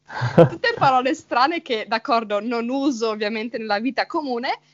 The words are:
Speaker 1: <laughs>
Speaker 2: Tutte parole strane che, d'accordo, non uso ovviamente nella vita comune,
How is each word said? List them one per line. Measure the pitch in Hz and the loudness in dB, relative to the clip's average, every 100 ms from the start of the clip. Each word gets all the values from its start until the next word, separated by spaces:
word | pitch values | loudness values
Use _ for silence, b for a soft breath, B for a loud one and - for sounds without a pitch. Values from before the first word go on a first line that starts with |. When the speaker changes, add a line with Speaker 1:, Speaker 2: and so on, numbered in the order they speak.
| - | -16
Speaker 1:
<laughs> | - 120 - 170 | -6 2 6 6
Speaker 2:
Tutte | 339 480 480 | 4 -2 2
parole | 285 254 262 | 4 4 2
strane | 311 - 254 269 339 | -2 -2 2 2 0
che, | - 220 208 | -4 -4 -2
d'accordo, | 226 - 233 214 208 | -4 0 0 0 -2
non | 220 233 233 | -2 -4 -2
uso | 277 277 226 226 | 0 0 0 -2
ovviamente | 208 208 220 233 233 | -2 -4 -4 -6 -6
nella | 220 202 | -4 -2
vita | 240 233 190 | -2 -2 -2
comune, | 330 285 233 277 453 _ | -4 -4 -4 -4 -6 _